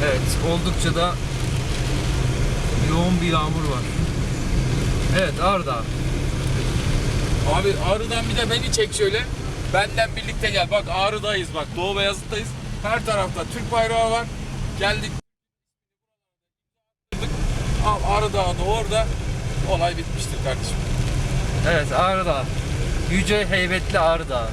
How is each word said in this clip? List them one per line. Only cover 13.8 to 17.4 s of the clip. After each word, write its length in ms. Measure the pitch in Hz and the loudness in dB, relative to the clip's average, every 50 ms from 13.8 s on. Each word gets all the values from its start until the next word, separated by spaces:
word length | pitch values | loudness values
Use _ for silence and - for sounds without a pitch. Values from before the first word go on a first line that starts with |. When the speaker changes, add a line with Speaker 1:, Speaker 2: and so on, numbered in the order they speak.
| 226 220 226 226 226 226 | 2 2 2 2 2 2
Speaker 2:
var. 140 | 226 233 233 226 - - - - - - - - - - | 2 0 -2 -4 -6 -8 -8 -8 -6 -4 -4 -4 -4 -2
Geldik. 320 | 196 202 214 214 202 - - - - _ _ _ _ _ _ _ _ _ _ _ _ _ _ _ _ _ 330 _ _ _ _ _ _ _ _ _ _ _ _ _ _ _ _ _ _ _ - - - - - - | 0 0 0 0 -4 -6 -6 -8 -10 _ _ _ _ _ _ _ _ _ _ _ _ _ _ _ _ _ _ _ _ _ _ _ _ _ _ _ _ _ _ _ _ _ _ _ _ _ -6 -4 -4 -2 -2 0